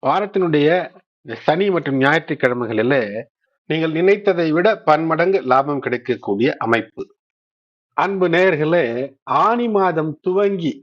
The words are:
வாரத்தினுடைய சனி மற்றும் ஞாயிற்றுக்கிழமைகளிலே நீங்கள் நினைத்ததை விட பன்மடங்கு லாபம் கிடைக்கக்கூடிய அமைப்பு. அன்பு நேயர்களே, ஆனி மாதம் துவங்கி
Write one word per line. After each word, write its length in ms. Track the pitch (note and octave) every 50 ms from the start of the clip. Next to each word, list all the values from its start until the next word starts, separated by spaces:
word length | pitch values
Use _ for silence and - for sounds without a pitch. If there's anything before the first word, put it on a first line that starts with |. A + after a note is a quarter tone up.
| -
வாரத்தினுடைய 640 | C3 D3+ F#3 G#3 G3+ - G3 F#3 E3 D#3 D3+ C#3+ D3+ E3+ F3+ E3 - _ - _ _ _ _ _ - A2+
சனி 300 | - - - D#3 E3+ G3+ G3+
மற்றும் 280 | F#3 E3+ D3+ D3 C3+ C3+
ஞாயிற்றுக்கிழமைகளிலே 1040 | C3 C#3 D3+ E3 D#3+ - D#3 - - B2+ B2 B2 A#2+ A2+ A#2 G#2+ A2 B2 C#3+ C3+ A#2 G2+ G2+ A2 A#2+ _ _ _ _ _ _ _ _ _
நீங்கள் 240 | D3+ D#3+ D#3+ D#3+ D#3
நினைத்ததை 560 | D#3+ F3 F#3+ G3+ G#3 G3+ G3+ F#3 E3+ E3+ D#3+
விட 160 | D3+ E3 F3 A3 G#3+ -
பன்மடங்கு 600 | - - D3+ D3+ E3 D#3+ D#3+ D#3+ E3+ F#3 F#3+ F#3 -
லாபம் 380 | B2+ B2+ C3 C#3 D3 D3 C#3
கிடைக்கக்கூடிய 680 | B2+ B2 A#2+ A#2+ B2 - A#2+ G#2+ - - G2+ G2+ A#2 C#3+ -
அமைப்பு. 460 | - - A2+ A2+ A2+ - - _ - - _ _ _ _ _ _ _ _ _ _ _ _ _ _ _ _ _ _
அன்பு 300 | - F3 F#3 G3 F#3+ F3+ E3+
நேயர்களே, 560 | E3 F3 F#3 F#3+ E3+ D3 D3+ D3+ E3+ F3 D3 A#2 A#2 A#2+ C3+ C#3 - _ _ - D3 D#3
ஆனி 280 | E3+ G#3 A#3 A#3+ A#3+
மாதம் 460 | A#3 G#3+ G3+ F#3+ F#3 E3 D#3+ D#3 D#3 D3 _
துவங்கி 520 | _ F#3 F3+ G3 G#3 G3+ G3+ F#3 E3 D3 - -